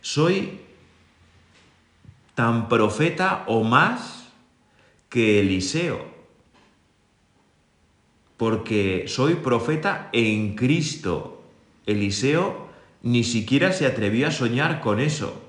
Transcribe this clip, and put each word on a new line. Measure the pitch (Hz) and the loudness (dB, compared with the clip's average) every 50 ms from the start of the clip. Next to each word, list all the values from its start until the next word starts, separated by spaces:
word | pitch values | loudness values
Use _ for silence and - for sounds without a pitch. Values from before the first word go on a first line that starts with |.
Soy | - - - 147 151 175 190 196 - - - - - - - _ _ _ _ _ _ _ _ _ _ _ _ _ _ _ _ _ _ _ _ _ _ _ _ _ _ - - _ _ _ _ | -10 -4 0 2 2 2 2 0 -2 -6 -10 -14 -18 -20 -20 _ _ _ _ _ _ _ _ _ _ _ _ _ _ _ _ _ _ _ _ _ _ _ _ _ _ -20 -20 _ _ _ _
tan | - 117 117 117 117 107 - | -2 0 2 2 0 0 2
profeta | 123 113 110 107 104 - 151 170 - - 185 190 185 - - | 2 4 4 2 2 0 0 0 0 0 -2 -2 -2 -4 -4
o | - 110 113 107 | -2 0 0 2
más | 113 120 139 165 208 240 247 - - - - - - _ _ _ _ _ _ _ _ _ _ _ _ _ _ _ _ | 4 4 4 4 4 0 -4 -8 -12 -16 -18 -20 -20 _ _ _ _ _ _ _ _ _ _ _ _ _ _ _ _
que | - 123 113 110 107 101 | 0 2 4 6 6 4
Eliseo. | 98 95 92 92 - - - 160 175 165 110 - - - - - - _ _ _ _ _ _ _ _ _ _ _ _ _ _ _ _ _ _ _ _ _ _ _ _ _ _ _ _ _ _ _ _ _ _ _ _ _ _ _ _ _ _ | 4 4 2 0 -2 -2 -2 -2 -2 -2 -4 -6 -10 -14 -18 -20 -20 _ _ _ _ _ _ _ _ _ _ _ _ _ _ _ _ _ _ _ _ _ _ _ _ _ _ _ _ _ _ _ _ _ _ _ _ _ _ _ _ _ _
Porque | _ 117 110 113 113 117 - 110 107 98 98 92 90 - | _ 0 0 0 -2 -2 -2 0 0 2 2 0 -2 -4
soy | - - - 127 156 170 | -4 -2 0 2 2 2
profeta | 160 - 131 123 117 - - 156 156 - 196 - - - - | 0 0 0 0 0 0 0 -2 -2 -2 -2 -4 -4 -8 -2
en | - 117 113 110 107 107 107 104 104 | 0 2 2 2 2 0 -2 -4 -2
Cristo. | 107 123 127 151 170 156 - - - - 95 85 69 - - - - - - - _ _ _ _ _ _ | -2 2 2 2 2 0 -4 -6 -6 -4 -4 -4 -4 -6 -10 -16 -20 -20 -20 -20 _ _ _ _ _ _
Eliseo | - 107 104 101 101 98 - 127 135 151 165 185 202 - - - - - - - _ _ _ - | -4 -2 0 0 -2 -2 0 0 0 2 0 0 -2 -4 -10 -14 -18 -20 -20 -20 _ _ _ -2
ni | 117 120 120 113 | 0 2 2 2
siquiera | - - 113 101 101 127 143 170 190 180 | 2 0 -2 0 2 2 4 4 2 2
se | - 151 | 2 0
atrevió | 131 - - 107 101 107 117 139 | 0 0 0 -2 0 2 2 0
a | 156 156 | 0 0
soñar | - 131 117 117 127 151 170 165 - | 0 -2 0 0 0 0 0 -2 -2
con | - 117 101 107 | -2 -2 0 0
eso. | 135 156 151 - 104 - - - - | 0 0 -2 -2 -6 -8 -8 -12 -18